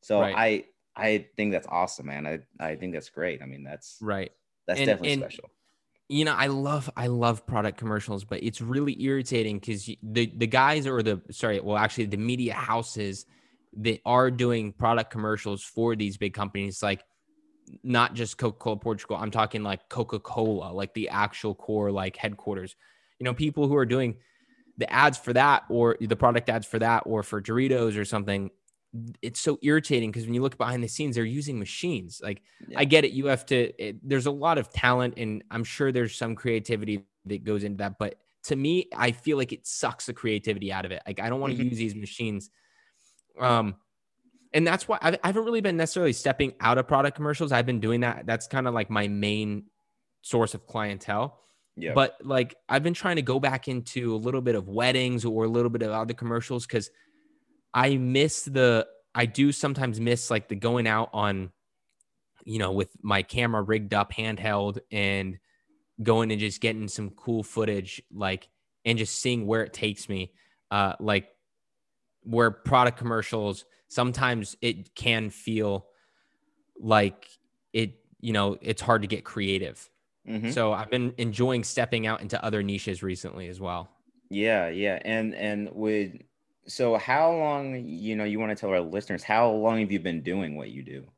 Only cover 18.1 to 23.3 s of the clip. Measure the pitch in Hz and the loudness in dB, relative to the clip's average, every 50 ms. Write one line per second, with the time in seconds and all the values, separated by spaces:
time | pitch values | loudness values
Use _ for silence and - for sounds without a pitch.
18.1 | - 117 117 104 - - 131 117 101 - - 120 107 104 - 117 110 98 - - | 2 -4 -6 -6 -6 -2 -2 -2 -2 -2 -4 -4 -4 -2 -2 -4 -4 -4 -4 -6
19.1 | 107 85 104 107 101 113 110 107 - 110 104 104 95 92 _ _ - 127 113 113 | -4 -4 -4 -2 2 2 0 2 0 -6 -4 -4 -6 -6 _ _ -4 -4 -4 -4
20.1 | - 104 - - - 117 113 110 107 95 80 87 87 95 98 98 _ 110 107 - | -4 -8 -8 -6 -2 0 0 2 0 -2 -4 -6 -6 -6 -6 -6 _ -6 -6 -4
21.1 | - 101 104 104 - - - 107 98 _ - - 107 107 104 101 101 98 95 95 | 0 0 0 0 -2 -6 -6 -6 -6 _ -6 -2 -2 0 0 0 0 0 -2 -4
22.1 | - - - 107 104 - - - 104 95 92 92 - _ _ _ _ _ _ _ | -6 -4 -6 -6 -6 -4 -8 -6 -6 -6 -8 -10 -14 _ _ _ _ _ _ _
23.1 | _ _ 123 127 | _ _ -4 -4